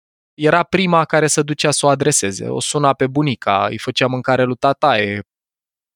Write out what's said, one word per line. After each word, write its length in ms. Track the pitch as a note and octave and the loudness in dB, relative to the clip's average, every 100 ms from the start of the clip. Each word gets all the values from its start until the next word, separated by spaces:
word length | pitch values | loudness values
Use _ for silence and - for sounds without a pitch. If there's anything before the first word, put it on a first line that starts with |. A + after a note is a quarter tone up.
| _ _ _ | _ _ _
era 300 | - D3+ E3+ | -2 2 2
prima 420 | E3+ F3 F#3 E3 D3+ | 2 0 2 2 2
care 220 | D#3 D3+ | 0 2
se 140 | - | 0
ducea 300 | D3 D3 D#3 | -2 -2 -2
să 140 | - C#3+ | 2 2
o 40 | |
adreseze. 580 | C#3 D3+ C#3+ G2 G2 A2+ | 2 2 0 -2 -4 -6
O 120 | C3 | -6
suna 340 | - D3+ C#3+ | -4 0 0
pe 140 | C3 C3 | 0 -2
bunica, 580 | C#3 D3+ A2+ G#2+ G2 G2+ | 0 -2 -2 0 0 0
îi 120 | A2+ | -4
făcea 300 | - - C3 | -6 -2 0
mâncare 360 | B2+ B2 B2+ | 0 0 0
lui 120 | B2+ B2 | 0 0
tataie, 720 | C#3 - D3 A2 G#2 G#2 - _ _ _ _ _ _ | -2 2 2 2 0 -4 -10 _ _ _ _ _ _